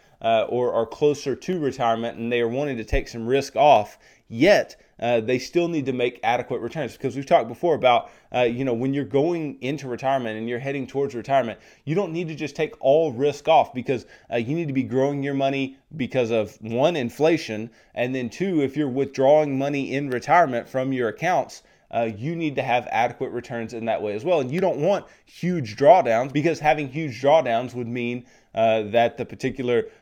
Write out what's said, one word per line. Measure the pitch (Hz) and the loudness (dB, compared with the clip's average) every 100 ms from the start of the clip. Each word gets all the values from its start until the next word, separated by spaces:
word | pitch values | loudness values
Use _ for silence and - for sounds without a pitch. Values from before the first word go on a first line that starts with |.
| _ _ | _ _
uh, | 113 113 107 | 0 2 2
or | 120 123 | 0 0
are | 92 113 | 0 -2
closer | - 147 143 - 123 | 0 0 0 -2 -6
to | - 180 | -4 -4
retirement, | 143 131 117 113 117 - | -2 -2 0 0 -2 -6
and | 117 | -2
they | 120 | 0
are | 117 | 0
wanting | 123 147 123 | -2 -4 -6
to | |
take | 107 139 - | -4 -4 -4
some | 120 113 | -8 -2
risk | 135 - 110 | -2 0 2
off, | 147 117 104 - _ _ - | 6 6 4 -8 _ _ -12
yet, | 113 160 180 - - _ - | 2 4 6 2 -8 _ -6
uh, | 120 120 | 0 0
they | 110 127 | 0 -2
still | - 175 170 | -2 -2 0
need | 165 131 | -2 -2
to | |
make | 131 123 - | -2 -2 -2
adequate | 110 123 120 123 | -2 -2 -2 -6
returns. | 117 160 127 | -6 -6 -8
Because | - 135 123 | -6 -8 -6
we've | 139 | 2
talked | 170 117 | 2 2
before | 123 175 139 | -2 0 2
about, | 123 117 - - _ 123 | 4 4 2 -10 _ 0
uh, | |
you | 123 120 | 0 0
know, | 135 | -2
when | 117 135 | -2 -2
you're | 139 | -2
going | 123 139 156 175 151 - | -2 0 0 0 -6 -6
into | 127 147 135 | -6 -6 -8
retirement | 120 131 135 120 107 | -6 -2 -2 -2 -6
and | 113 | -6
you're | 120 | -6
heading | 127 139 123 | -6 -6 -6
towards | 135 139 | -4 -4
retirement, | 120 104 135 117 104 - _ - | -4 -2 0 0 -6 -16 _ -4
you | 165 | -2
don't | 190 | -2
need | 160 175 | -4 -6
to | 151 | -6
just | 151 - | -8 -4
take | 156 - | -6 0
all | 135 147 160 | 4 4 4
risk | 117 143 139 - | 0 -2 0 4
off, | 156 127 | 4 4
because, | 127 120 131 - - - | 0 -4 -4 -6 -20 -6
uh, | 123 | -4
you | 117 160 | -2 -4
need | 165 | -2
to | |
be | 135 | -2
growing | 113 123 135 143 | -2 0 0 0
your | 139 139 | -4 0
money | 135 139 135 - _ 156 | 0 0 -4 -8 _ -8
because | 123 131 120 | -4 0 2
of, | 113 104 - | 0 -2 -6
one, | 110 113 147 170 | -6 0 2 2
inflation, | 120 - 151 165 - 107 113 - _ | -2 0 2 2 -2 -8 -10 -14 _
and | - 123 131 | -4 -4 -2
then | 123 | -6
two, | - 190 170 | -4 -2 0
if | 135 151 | 0 0
you're | 147 | -2
withdrawing | 127 139 135 135 151 151 135 | -2 -2 2 6 6 4 0
money | 139 143 120 | -2 -4 -4
in | 131 143 | -4 -4
retirement | 123 - 165 160 123 - | -4 2 4 4 0 -4
from | 131 131 | -4 -2
your | 131 117 | 0 -2
accounts, | 104 160 175 - - - _ _ | -2 -2 0 -2 -8 -20 _ _
uh, | 113 117 101 | -2 -2 -4
you | 131 165 | -6 -4
need | 160 135 | -4 -2
to | |
have | 127 123 117 | 0 -2 0
adequate | 110 120 123 127 | 0 -2 -2 -8
returns | 117 120 117 110 | -6 -8 -8 -8
in | 117 | -6
that | 113 104 | -4 -2
way | 104 | -2
as | 104 | -4
well. | 139 170 | 0 0
And | 127 | 0
you | 160 | 0
don't | 180 135 | 0 0
want | 156 196 - _ _ | 0 0 -4 _ _
huge | - 170 175 117 107 | -6 -4 -2 -4 2
drawdowns, | 139 180 127 113 135 | 6 8 6 2 2
because | 135 170 151 | 0 0 0
having | 151 156 143 | 2 0 -2
huge | 139 160 113 | -6 -8 -2
drawdowns | 135 160 131 113 123 | 4 4 4 0 -2
would | 123 117 | -6 -8
mean, | 120 120 123 120 _ _ | -6 -4 -6 -10 _ _
uh, | - 113 110 | 0 2 2
that | 107 113 117 - | 2 4 2 0
the | 120 | -10
particular, | 110 131 - 123 120 107 - | -6 -6 -4 0 0 0 -6